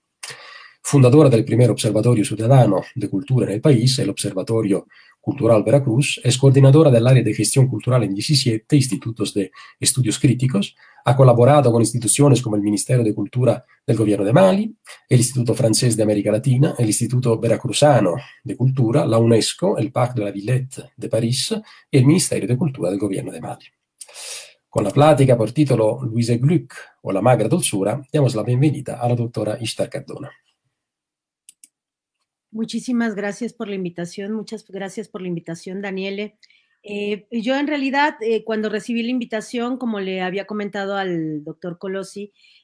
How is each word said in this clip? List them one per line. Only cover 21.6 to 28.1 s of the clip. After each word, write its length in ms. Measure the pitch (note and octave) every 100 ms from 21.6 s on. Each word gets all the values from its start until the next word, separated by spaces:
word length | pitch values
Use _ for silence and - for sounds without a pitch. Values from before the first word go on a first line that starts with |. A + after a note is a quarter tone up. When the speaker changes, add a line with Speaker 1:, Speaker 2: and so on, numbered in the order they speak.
| - - _
Speaker 1:
y 80 | C#3
el 80 | C3
Ministerio 420 | F3+ - D3+ -
de 100 | B2
Cultura 320 | D#3+ - F2
del 100 | G2+
Gobierno 320 | G2+ F#2+ C3+
de 100 | -
Mali. 240 | B2 A#2+ _ _ _ - - - - - - _ _
Con 140 | -
la 80 | G2+
plática 460 | C3+ D3+ C3+ C3+ A#2
por 140 | A2
título 500 | - C#3 A#2 G#2+ B2+
Luise 340 | B2 A2+ A#2 A#2+
Gluck 360 | C#3 E3+ - - - _
o 100 | -
la 100 | F#2+
Magra 260 | G2+ - A2
Dulzura, 540 | F3 - G2 G2 - -